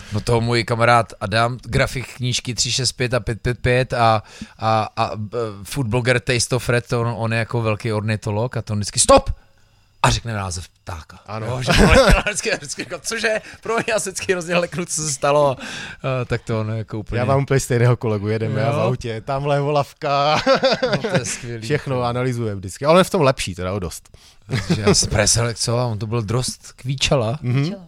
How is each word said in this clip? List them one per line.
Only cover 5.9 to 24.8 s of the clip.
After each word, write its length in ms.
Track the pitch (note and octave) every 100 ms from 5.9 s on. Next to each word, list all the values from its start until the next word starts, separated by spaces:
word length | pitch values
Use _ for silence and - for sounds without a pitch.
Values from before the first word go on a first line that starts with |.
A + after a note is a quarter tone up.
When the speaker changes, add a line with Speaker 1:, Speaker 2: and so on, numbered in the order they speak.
| B2 B2 B2
Speaker 1:
Taste 360 | - B2 - B2+
of 140 | -
Red, 180 | A#2+ -
to 140 | B2
on, 120 | A#2 A2
on 160 | A2+
je 60 | A2+
jako 220 | A2+ A#2+
velký 320 | A2 G#2 A#2
ornitolog 640 | G#2+ G#2 G#2+ - G#2 A#2+ -
a 40 |
to 120 | -
on 60 | G#2
vždycky: 200 | G2+ -
"Stop!" 300 | - C4+ - - _ _ _ _ _ _
A 60 | B2+
řekne 240 | A2+ A#2
název 320 | G#2+ F#2+ F2 F2 _
ptáka. 360 | - E2+ - - -
Speaker 2:
Ano. 180 | G#2+ A#2
Speaker 1:
Jo, 140 | B2+
že 100 | B2+
on 180 | E3+ G#3 - A#3+
<laughs> 160 | F#3+ G3+
vždycky, 260 | G#3 A3+ F3
vždycky 240 | C#3+ -
jako: 180 | - E3+
"Cože?" 380 | - A3+ A3 G#3+ - -
Pro 100 | - A3+
mě, 80 | A3
já 120 | A3
se 100 | -
vždycky 220 | F#3 -
hrozně 240 | F3+ E3 F3
leknu, 280 | F3 D3 F3
co 160 | -
se 100 | D#3
stalo. 460 | C#3 D3 D3 C#3+ B2+ - - - - C3+ C3
A, 40 | B2
tak 160 | A#2
to 180 | - A2+
on 120 | G#2+
jako 280 | A2 G#2+ A2
úplně 200 | G2+ A2+
Speaker 2:
Já 60 | B2
mám 160 | C3+
úplně 180 | C3+ C3+
stejného 380 | - A#2+ A#2+ B2
kolegu, 300 | A2+ G#2+ G2+
jedeme 340 | A2 A2 G#2+
Speaker 1:
Jo. 60 | A2+
Speaker 2:
v 60 | A#2
autě, 420 | A2 B2+ A#2+ A2 G#2+
tamhle 300 | C#3 C#3+ C#3+
je 60 |
volavka. 800 | C#3+ D3 C#3 - D#3 C#3+ C#3+ D3+ - C4+ C4 A#3+ B3+
Speaker 1:
No, 60 | G3+
to 200 | A3 F#3
je 60 | A#2
skvělý. 380 | - A#2+ A#2
Speaker 2:
Všechno 380 | A2 D3 - B2+
analyzuje 520 | A#2+ A#2+ B2+ A#2+ A2+ G2+
vždycky, 300 | F#2+ - C#3
ale 140 | E3+
je 40 |
v 60 | F3
tom 120 | G3+
lepší 340 | C#3 C3+ - F2
teda 180 | F2+
o 60 | G2+
dost. 300 | E2+ - - - - - - B2 -
Speaker 1:
Takže 140 | D#3+